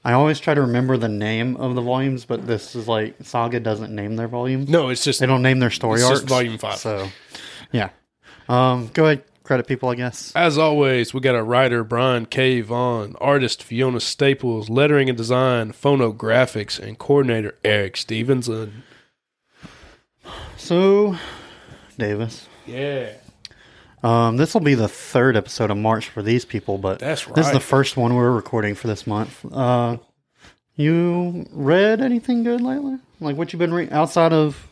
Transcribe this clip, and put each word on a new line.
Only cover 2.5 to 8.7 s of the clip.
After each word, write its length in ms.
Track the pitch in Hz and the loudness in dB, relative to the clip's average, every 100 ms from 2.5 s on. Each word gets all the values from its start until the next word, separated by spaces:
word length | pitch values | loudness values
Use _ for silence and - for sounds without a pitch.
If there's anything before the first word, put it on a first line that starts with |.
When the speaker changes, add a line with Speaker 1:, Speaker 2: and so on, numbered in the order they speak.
| 110 - 120 | -6 -6 -10
Speaker 1:
is 120 | 113 | -2
like, 280 | 110 107 - | -2 -2 -8
Saga 360 | - 120 117 120 | -6 -4 -2 -2
doesn't 320 | 110 107 110 | -2 -4 -6
name 260 | 107 101 110 | -8 -6 -4
their 100 | 113 | -4
volumes. 420 | 120 123 131 139 | -4 -2 -2 2
Speaker 2:
No, 200 | 165 131 | 2 2
it's 140 | 123 | -2
just 160 | 143 127 | -2 0
Speaker 1:
They 60 | 131 | 2
don't 160 | 131 | 4
name 160 | 131 131 | 4 4
their 140 | 120 | 2
story 240 | - 117 110 | 0 0 4
Speaker 2:
it's 80 | 123 | 4
Speaker 1:
arcs. 120 | 135 | 2
Speaker 2:
just 100 | 131 | 2
volume 300 | 127 120 110 | 0 0 -4
five. 180 | 107 104 | -6 -6
Speaker 1:
So, 300 | 113 101 98 - - - - - - | -4 -4 -6 -10 -20 -20 -18 -20 -6
yeah. 180 | 123 95 _ _ _ - - - | -4 -4 _ _ _ -20 -20 -2
Um, 440 | 123 127 | 2 2